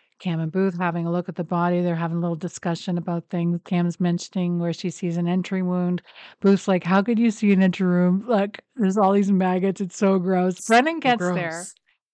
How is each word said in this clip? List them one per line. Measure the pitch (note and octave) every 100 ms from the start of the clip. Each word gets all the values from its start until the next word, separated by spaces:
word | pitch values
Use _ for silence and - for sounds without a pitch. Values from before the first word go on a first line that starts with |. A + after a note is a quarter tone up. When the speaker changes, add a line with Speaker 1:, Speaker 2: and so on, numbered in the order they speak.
| _ _
Speaker 1:
Cam | F#3 E3
and | D#3+
Booth | F3+ G3 F3
having | F3+ E3+ E3
a |
look | F3 F3
at | E3
the | E3
body. | F3 F3 F3
They're | F3 E3
having | E3+ E3+
a |
little | F3 E3
discussion | F3 - F3 E3 - F3
about | E3 E3+ -
things. | F3 E3+ E3+
Cam's | - F3 F3 E3+
mentioning | F3+ F3 - F#3+ F3 F3
where | E3+
she | D#3+ F#3
sees | - F3 E3+
an | F3
entry | F#3 F3+ F#3+
wound. | F3+ F3+ F3+ F3+ - - - -
Booth's | G3 G3 -
like, | F#3
"How | E3+ F#3+
could | G3+ A3+
you | A#3
see | G#3 G#3
an | F#3+
entry | F#3+ - F#3
wound? | F3 F3+ F#3+ B3
Like, | G#3 G#3 - _ -
there's | F#3+ G3+
all | F#3+
these | G3+ G3
maggots. | F#3+ F#3 F#3 G3 F#3
It's | F#3+ -
so | G3 F#3+
gross." | F3+ F#3 F#3 F3+
Speaker 2:
It's | -
Speaker 1:
Brennan | A3+ D4+ E4
gets | C4+ A#3+
there. | F3+
Speaker 2:
gross. | F3+ E3 E3 F3+ - _ _ _